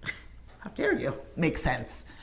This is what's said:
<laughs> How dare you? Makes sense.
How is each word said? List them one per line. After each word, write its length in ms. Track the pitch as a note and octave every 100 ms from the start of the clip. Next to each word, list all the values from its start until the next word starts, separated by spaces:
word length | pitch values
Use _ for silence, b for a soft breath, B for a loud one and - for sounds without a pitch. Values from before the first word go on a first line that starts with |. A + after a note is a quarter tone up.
<laughs> 560 | - - - - - -
How 100 | -
dare 260 | - - F4
you? 180 | C3+ B2+ - -
Makes 260 | E3 D3
sense. 440 | - B2 A#2 - - -